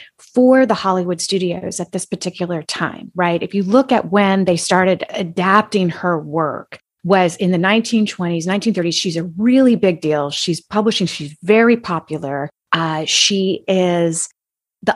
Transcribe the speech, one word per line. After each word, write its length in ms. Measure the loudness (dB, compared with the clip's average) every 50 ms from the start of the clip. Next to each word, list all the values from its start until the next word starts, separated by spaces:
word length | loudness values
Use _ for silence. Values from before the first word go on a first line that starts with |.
| -20 -20 _ _
for 480 | -16 _ 0 4 4 6 6 6 4
the 80 | 2 0
Hollywood 480 | 0 0 -2 0 0 -2 -4 -4 -6
studios 580 | -4 -4 -2 -2 -2 -2 -4 -6 -8 -8 -8 -8
at 120 | -10 -8
this 160 | -8 -8 -8 -8
particular 560 | -10 -8 -8 -8 -6 -6 -6 -4 -4 -6 -6
time, 480 | -8 -8 -6 -6 -6 -6 -10 -16 -10 -2
right? 300 | 0 0 2 2 0 -4
If 100 | -4 -4
you 80 | -4
look 300 | -2 2 2 2 4 4
at 180 | 0 0 0 0
when 360 | 2 2 2 4 2 2 2
they 120 | 2 0 0
started 480 | 0 0 2 2 4 2 2 0 -4 -8
adapting 760 | -8 -8 -8 -6 -4 -2 0 4 4 4 2 2 0 0 0 0
her 280 | -2 -2 -2 -2 -2 -2
work, 600 | -4 -4 -2 -2 -2 -2 -2 -6 -10 -14 -20 -20 _ _ _ _ 0
was 320 | 2 2 4 2 2 0
in 160 | 0 0 0
the 80 | 2 2
nineteen 480 | 2 2 2 2 0 0 0 0 0 0
twenties, 400 | -4 -6 -4 -4 -4 -4 -2 -2
nineteen 260 | -2 -2 0 -2 -2
thirties. 220 | 0 -2 -2 -2
She's 200 | -2 -4 -4 -4
a 160 | -4 -6 -6 -4 0
really 380 | 2 4 4 6 6 4 4
big 260 | 4 2 2 0 0
deal. 300 | 0 0 0 0 0 -2
She's 280 | -4 -4 -4 -4 -4 -4
publishing. 460 | -6 -4 -2 0 0 0 0 0 -2
She's 320 | -2 -4 -6 -12 -12 -14 -8 0
very 340 | 2 4 4 6 4 4 2
popular. 720 | 0 -4 -6 -6 -6 -8 -10 -8 -6 -6 -6 -6 -6 -8 _ _ _ -4 -2
Uh, 320 | -2 -2 -2 -2 -4 -4
she 580 | -2 -2 0 0 0 0 0 0 0 -2 -4 -2 -2
is 600 | 0 2 2 2 2 2 0 0 -2 -4 -8 -10 _ _ _ _ _ _ _ _ _ -6 -4
the 120 | -2 -2